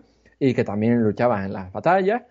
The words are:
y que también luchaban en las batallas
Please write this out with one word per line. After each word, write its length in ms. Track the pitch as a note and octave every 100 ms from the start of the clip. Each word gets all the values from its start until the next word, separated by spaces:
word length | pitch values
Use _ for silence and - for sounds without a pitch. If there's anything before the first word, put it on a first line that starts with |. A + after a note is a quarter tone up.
| - _ _ -
y 140 | C3+
que 100 | B2
también 400 | A2 G2+ A2 A#2+
luchaban 420 | A2 G2 A#2+ G#2 G2
en 80 |
las 180 | G#2 F#2
batallas 520 | G#2 D#3 F#3+ F#3+ A#3 -